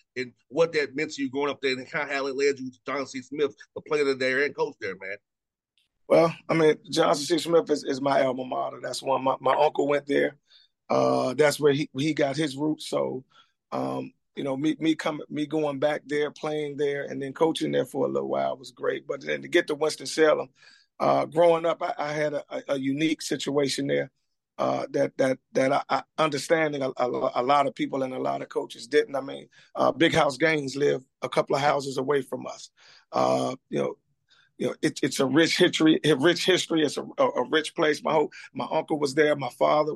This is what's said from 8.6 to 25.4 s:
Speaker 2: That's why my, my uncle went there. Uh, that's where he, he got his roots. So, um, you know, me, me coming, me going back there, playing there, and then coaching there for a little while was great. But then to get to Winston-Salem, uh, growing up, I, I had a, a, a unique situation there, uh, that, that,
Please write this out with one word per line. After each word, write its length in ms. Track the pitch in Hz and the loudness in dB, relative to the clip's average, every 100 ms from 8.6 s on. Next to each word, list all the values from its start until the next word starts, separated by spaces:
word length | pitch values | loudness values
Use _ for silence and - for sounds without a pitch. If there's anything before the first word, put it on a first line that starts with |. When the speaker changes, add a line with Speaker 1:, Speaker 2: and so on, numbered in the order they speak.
| 135 131 | -6 -8
Speaker 2:
That's 200 | 131 127 | -8 -6
why 200 | 135 131 | -2 0
my, 140 | 131 135 | 0 0
my 160 | 131 135 | 2 2
uncle 320 | 147 - 143 | 2 2 0
went 200 | 143 143 | 0 0
there. 280 | 143 143 - _ _ _ _ - | 0 0 -4 _ _ _ _ -2
Uh, 440 | 131 131 131 131 127 | 2 2 2 0 2
that's 240 | 147 139 | 2 4
where 100 | 147 | 2
he, 180 | 139 151 131 | 2 0 -4
he 160 | 156 | -2
got 220 | 151 139 139 | 0 0 0
his 220 | 160 131 | -4 -2
roots. 320 | 151 151 - | -4 -4 -4
So, 340 | 147 135 131 131 _ _ _ _ | -4 -2 -6 -12 _ _ _ _
um, 420 | 131 131 131 131 - _ - | -6 -4 -6 -8 -14 _ -8
you 80 | |
know, 140 | 139 135 | -6 -2
me, 180 | 151 147 | -2 0
me 160 | 156 156 | 0 0
coming, 300 | 175 151 - | -2 -6 -8
me 160 | 147 147 | -6 -4
going 340 | 156 147 139 | -2 -2 0
back 220 | 147 147 - | 0 0 -4
there, 240 | 147 147 | -2 -2
playing 460 | - 156 151 147 143 | -4 -6 -4 -6 -4
there, 260 | 143 143 | -2 -2
and 180 | 139 139 | -6 -8
then 120 | 135 | -8
coaching 380 | 135 160 151 151 | 0 0 0 -2
there 140 | 143 139 | -2 -2
for 200 | 143 135 | -2 -2
a 40 | |
little 200 | 135 - | -2 -2
while 280 | 139 135 131 | -2 -2 -4
was 140 | - | -10
great. 360 | - 139 135 139 | -6 -4 -4 -6
But 140 | 139 | -8
then 200 | 147 151 | -6 -6
to 40 | 139 | 0
get 200 | 165 175 | 0 0
to 80 | 147 | -2
Winston-Salem, 720 | 156 - 135 - 156 147 - _ _ _ _ - | -2 -4 -6 2 4 4 -2 _ _ _ _ -4
uh, 260 | 139 139 135 | 0 2 0
growing 400 | 147 175 165 165 | 4 4 4 2
up, 160 | 160 | -2
I, 120 | 170 - | -4 -4
I 160 | 147 | -4
had 200 | 151 151 | -2 -2
a, 100 | 143 - | -4 -6
a, 120 | 135 123 | -10 -4
a 100 | 143 | -2
unique 420 | 135 139 156 156 | -2 0 0 -2
situation 680 | - 147 143 139 143 - 139 | -4 -6 -2 0 0 0 -2
there, 240 | 143 139 _ _ _ _ - | -2 -4 _ _ _ _ -6
uh, 300 | 131 131 - | -2 -2 -4
that, 240 | - - - | -2 -2 0
that, 220 | 135 131 | 0 0